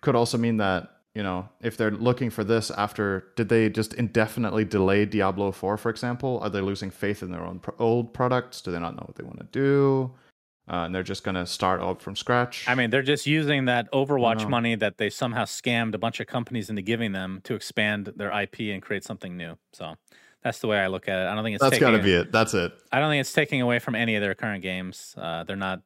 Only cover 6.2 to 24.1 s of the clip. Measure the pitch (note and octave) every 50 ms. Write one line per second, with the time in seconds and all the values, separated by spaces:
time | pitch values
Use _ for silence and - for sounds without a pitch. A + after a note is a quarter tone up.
6.2 | - C3+ B2+ A2+ G#2 G#2+ F#2+ G2+ F#2+ F#2+ G2 G2 - G2 F2+ - - G2+ G#2 G2+
7.2 | - F#2 F2 F2 E2+ F2 F#2 F#2 - - - - A#2 A2+ A2+ A#2+ A#2+ A#2+ - -
8.2 | B2+ B2 B2+ B2+ A#2+ B2 - - - - F2 E2+ E2+ E2+ - - - - - -
9.2 | - - - - - - - B2+ C#3 C#3 C#3 C#3 C#3 C#3 C3+ C3+ C3 B2+ B2+ _
10.2 | _ _ _ _ _ _ _ _ _ - - F2+ E2+ E2 F2+ F#2 F#2 F2+ F#2+ -
11.2 | - - F#2+ F#2 F2+ F2 - - - F#2 F#2 F2+ - F2+ F#2 - - - G2 -
12.2 | - - B2 B2 B2 B2 - - - - B2 C3 B2 A#2 A2+ C3+ C3 C3 D3 C3+
13.2 | - C#3 D3 D#3 D#3 C#3+ D3+ C#3+ C3 B2+ B2 A#2+ A#2+ - - C3+ C3+ C3+ D3 C3+
14.2 | A#2+ A2+ A#2 A2 G#2+ G#2+ C3 A#2+ A#2 A#2 A#2 G#2+ G#2+ G#2 F#2+ _ A2+ G#2 - -
15.2 | - B2 A#2 A#2+ A2+ - - - - B2 A#2+ A#2 A#2 A2+ G#2 G2+ A2+ A#2 A2 -
16.2 | - - - B2+ A#2 - B2 A#2+ G#2 F#2 A2 G2+ F#2+ F#2+ A2+ A2+ A#2 A2 G2 F#2+
17.2 | F#2 F#2 F#2+ F#2 - - A#2+ G#2 - - - - G#2+ G#2+ G#2 G#2 G2 G#2 - -
18.2 | G2+ G2+ - G#2 G2+ F#2+ - - A#2 G#2+ G2+ F#2+ - - G#2+ G2 - - A2 F#2+
19.2 | - F#2+ F2 F2+ E2+ E2 E2 - _ _ _ - F#2 D#2 D#2+ - _ _ _ -
20.2 | _ - _ _ _ B2 A2 - - A2+ G#2+ G2+ F#2+ F#2 F#2+ F#2 - - G2 F#2
21.2 | F#2 F2 G2+ G#2+ G#2+ A2+ G#2 G2+ C#3 C3+ C3+ A#2+ D3+ C3 A2+ A2 F#2 G2 F#2 F2
22.2 | E2+ - - A2 A2+ A2 - G2+ E2+ E2+ - - _ _ - B2+ D3 D#3 D3+ C#3+
23.2 | C3 - - - D3+ - - C3+ B2+ A#2+ A#2+ A#2+ - - B2 A2 A#2 A#2